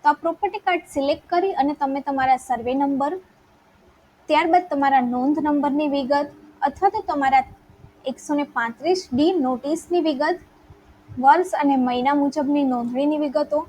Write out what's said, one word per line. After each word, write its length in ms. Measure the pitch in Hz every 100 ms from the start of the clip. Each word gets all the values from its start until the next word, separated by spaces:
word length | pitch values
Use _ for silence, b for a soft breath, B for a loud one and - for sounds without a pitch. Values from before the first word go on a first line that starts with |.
તો 40 | 294
આ 100 | 294
પ્રોપર્ટી 400 | 330 330 403 - -
કાર્ડ 200 | 349 -
સિલેક્ટ 320 | 294 277 311 _
કરી 200 | 349 381 381
અને 100 | 277 294
તમે 180 | 277 277 277
તમારા 320 | 277 262 254
સર્વે 260 | - 240 233
નંબર, 400 | 262 277 269 277 370 - _ _ _ _ _ _ _ _ _ _
ત્યારબાદ 360 | 302 330 359 359
તમારા 300 | 285 277 269 247
નોંધ 280 | 247 262 302
નંબરની 440 | 294 294 285 277 302
વિગત 380 | 285 254 285 294 - - - 285
અથવા 240 | 285 392 415
તો 80 | -
તમારા 340 | 302 269 269 254 - _ - - _ -
એકસો 260 | 254 - 294
ને 60 | 285 254
પાંત્રીસ 480 | 233 226 302 370 -
ડી 240 | 254 311 370
નોટિસની 580 | 254 254 277 320 - 349 320
વિગત, 320 | 262 302 349 - _ _ - _ - -
વર્ષ 440 | - 262 320 370 -
અને 140 | 285 269
મહિના 320 | 247 247 254 294
મુજબની 440 | 285 302 277 294 277
નોંધણીની 500 | 247 240 247 285 302 294
વિગતો 360 | 294 294 302